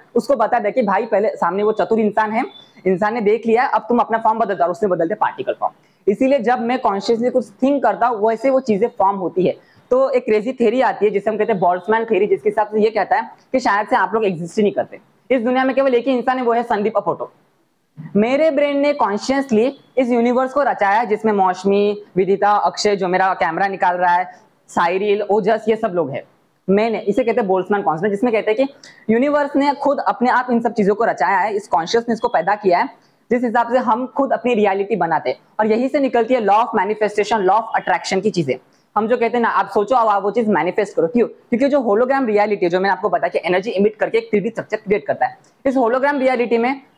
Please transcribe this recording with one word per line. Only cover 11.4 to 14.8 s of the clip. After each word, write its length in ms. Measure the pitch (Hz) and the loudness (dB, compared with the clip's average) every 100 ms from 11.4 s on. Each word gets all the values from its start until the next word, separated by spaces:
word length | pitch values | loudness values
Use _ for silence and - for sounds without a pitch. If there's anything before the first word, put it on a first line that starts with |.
| 214 | 0
हैं 80 | 202 | 2
Boltzmann 460 | 175 180 196 226 226 | 2 0 0 -2 0
theory, 220 | 190 196 | 0 2
जिसके 220 | 190 214 | 0 0
हिसाब 180 | 208 208 | 0 0
से 140 | 214 | 0
ये 80 | 214 | 0
कहता 260 | 220 185 196 | 0 0 -2
है 160 | 233 - _ | -4 -12 _
कि 80 | 254 | -2
शायद 280 | 240 202 214 | 0 0 0
से 80 | 240 | 0
आप 160 | 190 | 0
लोग 120 | 220 208 | 0 -2
exist 320 | 165 170 - | -4 -6 0
ही 60 | |
नहीं 100 | 208 | 0
करते, 260 | 190 | 0